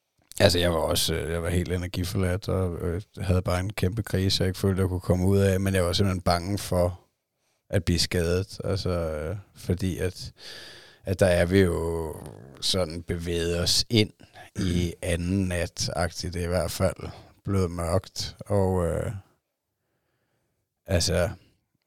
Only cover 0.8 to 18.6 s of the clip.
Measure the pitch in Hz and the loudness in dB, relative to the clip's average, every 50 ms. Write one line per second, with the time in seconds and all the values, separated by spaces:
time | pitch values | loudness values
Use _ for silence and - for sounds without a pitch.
0.8 | 76 76 85 - - - 80 80 73 76 85 85 82 85 87 92 85 - 90 90 | 2 2 0 0 0 0 0 -2 -2 -2 -2 -2 -2 0 0 0 0 0 -2 -2
1.8 | 87 90 - 92 87 87 - 98 92 90 90 92 - - 92 92 92 90 85 80 | -4 -4 -4 -4 -4 -2 -2 0 0 0 0 -2 -2 -2 -2 0 0 -2 -2 -4
2.8 | - 87 82 92 104 - _ - 98 101 92 92 90 98 90 90 92 101 104 - | -4 -2 -2 -4 -6 -8 _ -6 0 2 2 2 4 2 0 0 0 -2 -2 0
3.8 | - 90 101 113 - - - 95 95 98 - - 87 95 92 - - 98 95 92 | 0 0 0 -2 -4 -2 -2 0 2 2 2 2 0 0 0 0 0 2 2 2
4.8 | 95 90 92 87 - - 95 92 92 95 98 98 98 98 95 95 98 98 95 92 | 2 0 0 -2 0 0 2 2 4 4 4 4 4 4 2 2 0 2 2 2
5.8 | 87 87 92 - 101 98 92 90 - 92 87 87 85 95 104 101 - - 92 90 | 2 2 2 2 2 2 2 0 2 2 2 2 2 -2 -4 -4 -4 -2 2 2
6.8 | 87 90 90 - - _ _ _ _ _ _ _ _ _ _ _ _ _ - 101 | 2 2 0 -4 -12 _ _ _ _ _ _ _ _ _ _ _ _ _ -4 -2
7.8 | - - 87 82 - - - 90 85 85 90 92 92 - - - - 101 98 90 | 0 2 2 2 2 0 0 0 2 2 2 0 -2 -4 -8 -8 -4 -4 -4 -2
8.8 | - 92 90 87 82 80 78 76 76 80 95 104 - - _ - - - 90 85 | -2 -2 -2 -2 -2 -4 -4 -4 -6 -6 -8 -8 -10 -16 _ -12 -4 -2 -2 0
9.8 | 95 92 80 67 87 92 - - - - - _ - - - - - - - - | 0 -2 -2 -2 -4 -4 -6 -8 -12 -16 -16 _ -18 -18 -18 -18 -18 -20 -20 -20
10.8 | - - - _ - 95 98 - 101 92 87 87 90 85 92 98 95 87 82 82 | -20 -20 -20 _ -4 -4 0 2 4 4 6 4 4 4 6 6 6 6 4 0
11.8 | 82 85 82 82 80 78 73 - - - 55 50 60 69 67 - - - - 95 | -2 -2 -2 -4 -4 -6 -8 -10 -12 -14 -16 -16 -18 -20 -16 -6 -4 -2 0 0
12.8 | 90 78 80 87 - - 92 85 85 87 85 85 82 85 85 82 78 76 - - | 0 -2 -4 -8 -6 -6 -6 -6 -4 -4 -2 -2 0 0 0 0 0 2 2 2
13.8 | - - - 110 107 82 - _ - - _ - - - _ 98 95 90 87 87 | 0 2 4 4 4 4 0 _ -20 -20 _ -20 -20 -12 _ -2 -2 0 2 0
14.8 | 87 85 82 - - 87 87 87 87 87 95 98 95 92 90 87 82 - - - | 0 0 -4 -4 -2 -2 -2 0 0 0 0 0 0 0 0 -2 -4 -4 -4 -6
15.8 | - - - - 87 87 - - - 87 85 87 87 85 90 92 80 87 - - | -6 -4 -2 -2 -2 -2 -2 -6 -8 -6 -4 -4 -4 0 0 0 0 -2 -2 0
16.8 | 98 87 - - - 82 - - - - _ _ _ - 98 95 92 85 85 87 | 0 0 0 -2 -8 -12 -12 -14 -20 -20 _ _ _ -2 0 2 2 0 -2 -4
17.8 | 85 82 87 95 - - - - - - - - - - 104 101 | -2 0 0 0 0 -2 -8 -10 -10 -10 -10 -16 -6 -2 0 2